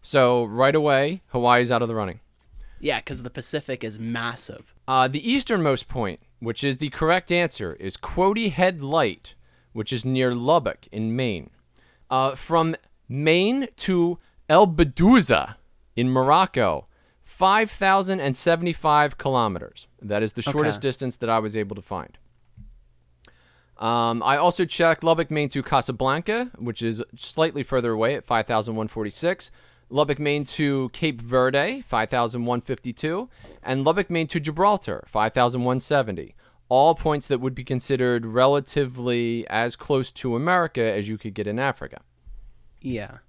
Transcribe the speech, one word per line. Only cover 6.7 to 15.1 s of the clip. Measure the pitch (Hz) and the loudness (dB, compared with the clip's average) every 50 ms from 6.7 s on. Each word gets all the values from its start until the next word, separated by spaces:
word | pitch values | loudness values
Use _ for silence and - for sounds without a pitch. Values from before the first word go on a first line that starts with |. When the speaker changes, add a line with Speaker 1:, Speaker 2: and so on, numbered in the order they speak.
| 135 127 | -2 -2
Speaker 1:
the | 151 143 | -6 -8
correct | - - 160 156 170 185 175 - | -4 -2 2 2 2 2 0 0
answer, | 175 175 175 170 - - 104 85 78 | 0 0 0 0 -2 -6 -8 -8 -8
is | - - 190 - - | -8 -8 -8 -8 -8
Quoddy | - - - 175 185 196 208 220 233 202 | -10 -8 -2 2 2 2 2 2 -2 -2
Head | 139 123 185 185 185 160 | 0 2 2 2 2 -2
Light, | 139 139 151 165 139 107 87 - _ - - - - _ _ _ _ _ _ | -6 0 2 2 2 2 0 -6 _ -20 -20 -20 -20 _ _ _ _ _ _
which | 113 107 - | -8 -6 -4
is | 135 120 110 | -4 -4 -2
near | 127 131 131 131 127 123 | -2 0 2 2 0 0
Lubbock | 120 120 139 160 170 131 104 - - - - | 0 2 2 2 2 2 -2 -6 -8 -16 -12
in | - 107 110 110 113 | -8 -6 -4 -4 -2
Maine. | 123 131 120 101 82 - - _ _ _ _ _ _ _ _ _ _ _ _ | -2 -2 -4 -4 -6 -8 -14 _ _ _ _ _ _ _ _ _ _ _ _
Uh, | 131 131 135 135 131 | -2 0 0 0 -2
from | - - - 160 165 160 160 165 - _ _ _ _ _ | -6 -6 0 2 2 2 2 -2 -6 _ _ _ _ _
Maine | _ 123 135 147 156 160 175 185 214 247 277 269 226 _ | _ -8 -2 2 2 4 4 4 2 0 -2 -4 -6 _
to | - - - 185 175 170 170 175 - _ _ _ _ - - | -8 -2 0 2 2 2 2 0 -6 _ _ _ _ 0 6
El | 151 175 208 | 8 8 8
Beduza | 190 165 151 170 143 - - 170 202 | 6 6 2 2 2 2 4 6 8